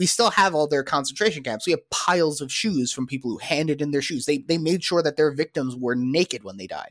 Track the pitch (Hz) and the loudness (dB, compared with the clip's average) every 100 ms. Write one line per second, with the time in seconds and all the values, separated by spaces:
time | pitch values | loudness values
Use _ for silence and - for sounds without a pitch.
0 | 180 - 233 - 196 160 151 147 135 147 | 0 4 2 4 4 4 2 2 0 -2
1 | 131 131 214 160 131 110 - 165 - - | -2 0 0 0 -6 -4 0 -2 -2 -4
2 | - 180 160 143 135 - 220 165 123 - | 2 2 2 0 -6 -4 0 0 0 -2
3 | 127 135 127 98 - 151 156 143 147 143 | -6 -4 -4 -4 -2 0 0 0 0 -2
4 | 135 143 - 147 - 165 156 180 - 175 | -2 -4 -2 -2 0 0 2 0 2 2
5 | 160 147 151 139 156 - 131 123 123 123 | 2 4 2 2 -4 -2 -4 -2 -2 0
6 | 127 151 185 120 101 98 95 76 - | 2 2 0 -2 -10 -12 -10 -10 -10